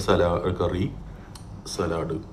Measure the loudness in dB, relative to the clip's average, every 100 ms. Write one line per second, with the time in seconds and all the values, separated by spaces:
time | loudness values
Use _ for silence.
0 | 6 6 6 4 2 2 2 2 0 -4
1 | -10 -12 -14 -14 -14 -12 -8 -2 0 0
2 | -2 -4 -6